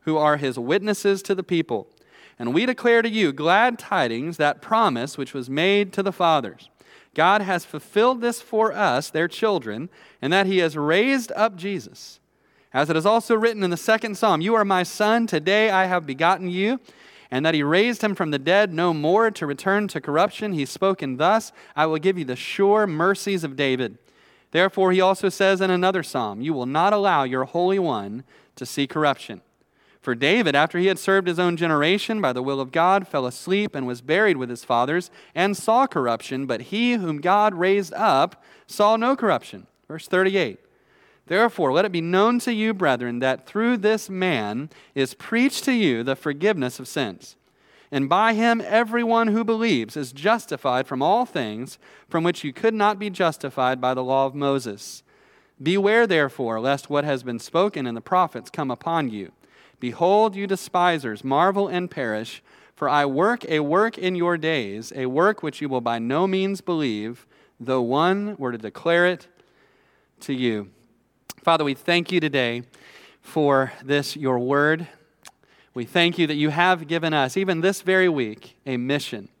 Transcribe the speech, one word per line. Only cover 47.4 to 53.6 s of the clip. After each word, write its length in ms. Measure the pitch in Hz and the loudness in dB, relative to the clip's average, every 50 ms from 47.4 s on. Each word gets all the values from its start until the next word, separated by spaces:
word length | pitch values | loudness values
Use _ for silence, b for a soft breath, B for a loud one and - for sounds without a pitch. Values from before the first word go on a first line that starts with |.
| b b b b b b b b b b | b b b b b b b b b b
And 180 | b 139 135 135 | b -4 0 2
by 260 | 160 185 214 226 226 | 2 2 4 2 2
him 260 | 214 226 240 233 226 202 | 2 2 2 2 0 -2
everyone 640 | - 202 220 240 220 226 240 240 226 233 226 226 220 | 0 0 0 0 2 -2 -2 0 2 2 2 2 2
who 160 | 208 220 233 | 0 0 0
believes 520 | 208 226 220 226 233 185 123 113 104 - | 0 -2 0 0 0 0 0 -2 -4 -8
is 160 | 151 143 120 127 | -10 -10 -10 -12
justified 760 | 135 147 202 226 233 - - 156 135 - 143 123 127 131 | -4 0 0 0 0 -2 -8 -10 -4 -2 -2 0 0 -2
from 160 | - 143 127 135 | -4 -4 -2 0
all 220 | 160 190 233 247 | 2 2 2 0
things 540 | 240 - 165 127 107 107 110 123 110 - _ B B B B B B | -2 -4 -6 -4 -4 -6 -8 -10 -12 -14 _ B B B B B B
from 160 | - 170 165 | -4 -2 0
which 200 | 175 165 - - | 0 -2 -2 -6
you 80 | 151 127 | -10 -8
could 220 | - - 226 220 | -2 -2 0 2
not 240 | 214 208 208 214 190 | 2 2 2 2 0
be 120 | 208 208 | -6 -8
justified 720 | 180 - 190 165 151 - - 139 - - | -2 0 0 0 0 -2 -10 -10 -4 0